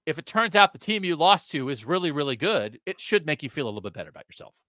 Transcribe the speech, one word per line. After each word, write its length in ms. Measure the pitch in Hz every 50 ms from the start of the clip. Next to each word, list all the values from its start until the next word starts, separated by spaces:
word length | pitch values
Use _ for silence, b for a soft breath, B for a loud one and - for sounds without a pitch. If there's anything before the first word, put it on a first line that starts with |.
| _
if 140 | 160 147 160
it 60 | -
turns 300 | - - 220 233 214 160
out 180 | 208 202 190 -
the 60 | 147
team 240 | - - 214 208 190
you 120 | 180 170
lost 360 | 147 160 185 202 180 - -
to 180 | - 147 131 135
is 160 | 139 113 107
really, 260 | 120 175 185 180 165
really 240 | 143 147 143 139 131
good, 440 | 110 143 196 220 151 104 107 107 - _
it 140 | - - -
should 260 | - - 208 208 156
make 160 | 151 151 -
you 80 | - 127
feel 160 | - 156 135
a 20 | 113
little 140 | 104 104
bit 120 | 95 101 85
better 160 | - 82 78
about 160 | - 78 - _
yourself. 280 | - - - - - _ _